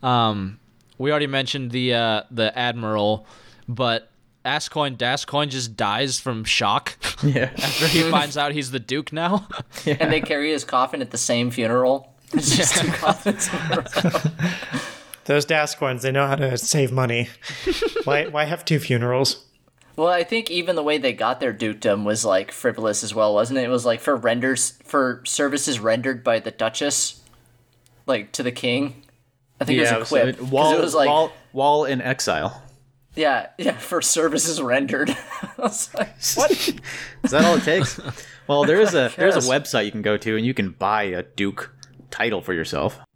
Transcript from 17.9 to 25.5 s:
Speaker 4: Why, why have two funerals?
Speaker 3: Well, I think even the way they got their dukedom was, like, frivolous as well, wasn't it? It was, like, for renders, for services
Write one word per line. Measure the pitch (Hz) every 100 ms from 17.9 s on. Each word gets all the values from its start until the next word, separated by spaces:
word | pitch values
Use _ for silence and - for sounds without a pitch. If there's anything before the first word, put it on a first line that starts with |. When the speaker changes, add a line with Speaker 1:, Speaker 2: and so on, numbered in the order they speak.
| -
Speaker 4:
Why, | 240 143 160
why | 151
have | 151 165
two | - 156
funerals? | - 123 120 123 135 - _ _ _ _ _
Speaker 3:
Well, | - 165
I | 175
think | 170 226 220
even | 170 175
the | 170
way | 147 151
they | 135
got | 107 110 127
their | 131
dukedom | 104 110 107 117 101 104
was, | 107
like, | 110 95 98
frivolous | - 127 110 113 104
as | 110
well, | 104 107
wasn't | 104 117 135
it? |
It | 123
was, | 127
like, | 120 113
for | - 135
renders, | 117 117 131 127 - -
for | - 147 131 120 -
services | - 143